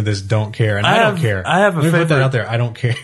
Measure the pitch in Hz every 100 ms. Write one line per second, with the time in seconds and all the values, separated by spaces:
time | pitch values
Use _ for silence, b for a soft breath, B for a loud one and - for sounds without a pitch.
0 | 107 101 98 110 107 110 110 101 110 208
1 | 220 190 143 98 92 170 202 170 151 170
2 | 165 143 131 127 104 117 120 113 123 117